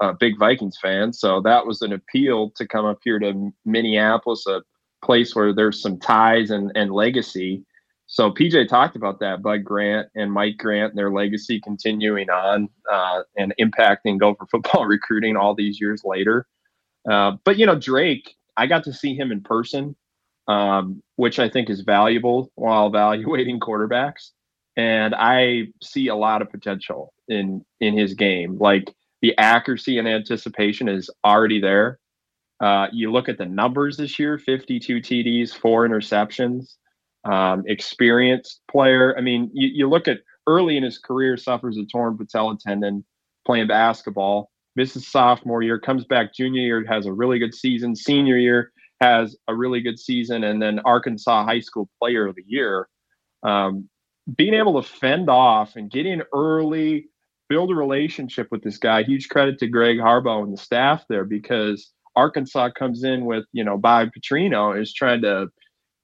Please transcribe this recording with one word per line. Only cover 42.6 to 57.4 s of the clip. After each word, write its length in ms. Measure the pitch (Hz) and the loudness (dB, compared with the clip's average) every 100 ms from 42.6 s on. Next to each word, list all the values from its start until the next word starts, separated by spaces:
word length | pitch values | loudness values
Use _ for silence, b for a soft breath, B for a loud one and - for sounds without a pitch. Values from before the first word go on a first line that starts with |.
| 107 | -6
tendon 380 | 101 101 101 - _ _ _ - | -4 -2 -4 -8 _ _ _ -2
playing 220 | 120 110 | 0 2
basketball, 840 | 107 113 110 - 98 98 101 104 _ _ - | 2 2 0 -6 -4 -2 -2 -4 _ _ -4
misses 280 | 131 135 127 | -4 -6 -4
sophomore 580 | 139 123 120 123 117 | 2 4 2 0 -2
year, 160 | 113 113 | -2 -2
comes 260 | - 131 117 | -2 -4 0
back 280 | 127 107 | -2 -2
junior 280 | - 131 131 | -4 -4 -2
year, 240 | 123 113 110 | -2 -2 -2
has 180 | 110 98 | -4 -2
a 60 | |
really 280 | 95 127 123 | -2 0 0
good 140 | 117 | -2
season, 440 | 117 131 120 120 113 | -4 -2 -2 -2 -4
senior 400 | - 143 139 123 | 0 2 4 4
year 340 | 120 120 120 b b b | 4 2 0 b b b
has 340 | 123 117 110 - - | 2 4 0 -6 -8
a 60 | 113 | -4
really 260 | 127 123 | -4 -4
good 180 | 120 117 | -6 -8
season, 460 | - 123 117 117 107 | -6 -4 -4 -4 -2
and 160 | 107 | -2
then 180 | 107 104 123 | -2 0 2
Arkansas 580 | 120 131 110 - 113 | 2 2 -4 0 0
High 160 | 107 117 | 2 -2
School 300 | - 113 98 _ | -4 -8 -10 _
Player 260 | 120 120 101 | -2 0 -2
of 100 | 92 | -6
the 80 | 95 | -8
Year. 400 | 113 107 95 92 _ _ _ _ _ | -4 -2 -4 -6 _ _ _ _ _
Um, 460 | - 101 98 98 98 _ _ _ - 131 | -4 -2 -2 -4 -10 _ _ _ -8 0
being 180 | 196 | 2
able 280 | 220 214 147 | 2 2 0
to 60 | - | -2
fend 420 | - 131 156 170 | -4 -2 0 2
off 460 | 127 120 110 107 117 | 4 6 4 0 -8
and 140 | 104 | -10
get 160 | 127 175 | -6 -4
in 180 | 175 - | -6 -4
early, 720 | 139 156 160 156 160 156 151 147 _ _ _ | -2 0 0 0 -2 -2 -2 -6 _ _ _